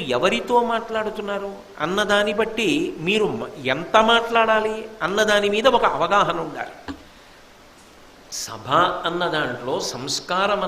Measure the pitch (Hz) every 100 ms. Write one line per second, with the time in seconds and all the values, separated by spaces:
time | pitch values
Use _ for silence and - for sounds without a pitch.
0 | 151 123 175 233 - 240 233 226 226 220
1 | 202 185 202 202 196 196 - - 151 196
2 | 202 202 208 214 220 220 214 147 180 -
3 | 160 214 196 113 123 - 127 135 170 220
4 | 220 233 226 233 220 220 220 220 - -
5 | 160 202 214 208 202 208 254 240 202 139
6 | 170 202 165 170 160 135 - - - 139
7 | - - - - - - - - - -
8 | - - - - - 110 104 147 180 -
9 | 175 170 175 156 139 117 120 170 - 123
10 | 135 - - 180 202 196